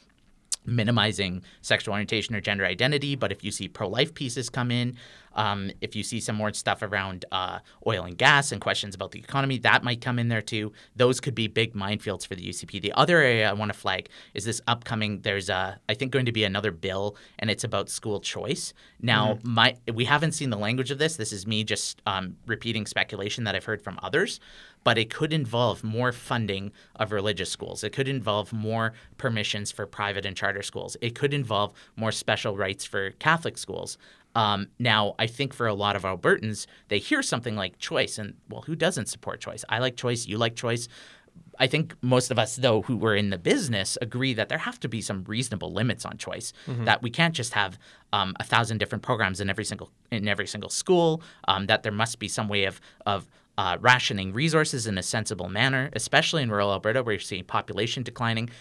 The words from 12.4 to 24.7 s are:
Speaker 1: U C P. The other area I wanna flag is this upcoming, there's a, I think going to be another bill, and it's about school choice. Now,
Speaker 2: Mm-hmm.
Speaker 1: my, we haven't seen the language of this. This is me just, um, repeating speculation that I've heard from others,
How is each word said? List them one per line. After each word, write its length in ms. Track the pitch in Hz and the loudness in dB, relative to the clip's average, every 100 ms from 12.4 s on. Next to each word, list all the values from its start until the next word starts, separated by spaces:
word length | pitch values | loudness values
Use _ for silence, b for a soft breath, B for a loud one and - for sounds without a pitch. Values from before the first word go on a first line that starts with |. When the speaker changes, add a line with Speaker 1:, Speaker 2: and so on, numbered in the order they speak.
Speaker 1:
U 100 | 92 | -8
C 140 | 90 - | -8 -8
P. 140 | 101 | -6
The 120 | 98 | 0
other 260 | - 151 170 | 4 6 6
area 300 | 131 117 107 | 6 6 4
I 40 | |
wanna 200 | 101 104 | 2 -2
flag 360 | - 101 92 - B B | -2 -2 -2 -4 B B
is 100 | - | -6
this 160 | 110 - - | -4 -2 0
upcoming, 540 | 120 - 113 107 98 | 0 0 -2 0 -2
there's 280 | 107 98 90 | -2 -2 0
a, 300 | 92 95 101 - | 0 -2 -4 -4
I 60 | |
think 160 | 110 131 | -2 0
going 160 | 139 120 | 0 2
to 60 | |
be 120 | 113 | 2
another 280 | 101 101 104 | 2 2 0
bill, 440 | 82 92 95 101 B B - | -2 -4 -2 -2 B B -6
and 120 | 110 | -2
it's 120 | 98 | -2
about 260 | 110 101 101 | 0 -2 -2
school 320 | - 110 98 | -6 -4 -4
choice. 540 | - - 98 160 - B B B | -4 -6 -4 -4 -6 B B B
Now, 340 | 120 110 107 | 2 4 4
Speaker 2:
Mm-hmm. 200 | 107 123 | 0 0
Speaker 1:
my, 220 | 113 113 - - | 4 4 4 -2
we 120 | 113 120 | -2 2
haven't 260 | 147 160 | 4 2
seen 180 | 160 139 | 0 -2
the 80 | 104 | 0
language 320 | 104 127 123 | 0 0 0
of 80 | 139 | 0
this. 180 | 156 156 | 0 0
This 160 | 110 | -4
is 140 | 101 104 | -4 -2
me 160 | 110 | 0
just, 400 | 107 104 - - | 0 -2 -2 -4
um, 320 | 107 95 92 - - | -2 -2 -2 -8 -6
repeating 380 | 123 117 110 | -4 -2 -2
speculation 600 | 101 - 92 95 104 - | -2 0 0 -2 -4 -2
that 100 | 107 | -2
I've 120 | 95 - | -2 -2
heard 160 | 104 | -4
from 180 | 98 92 | -6 -8
others, 380 | 95 151 220 - B B B | -2 0 0 -4 B B B